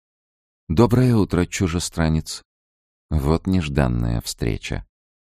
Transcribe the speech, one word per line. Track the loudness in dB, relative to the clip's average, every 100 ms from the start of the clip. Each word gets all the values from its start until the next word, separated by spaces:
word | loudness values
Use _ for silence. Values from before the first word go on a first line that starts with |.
| _ _ _ _ _ _ -2
«Доброе | 4 4 4 4
утро, | 2 2 0
чужестранец!» | 0 -2 -2 -2 -4 -2 0 0 -2 -14 _ _ _ _ _ _ _
Вот | -2 0 0 0
нежданная | -2 0 0 0 0 -2 -4
встреча. | -6 -6 -6 -6 -6 -10 -10 _ _ _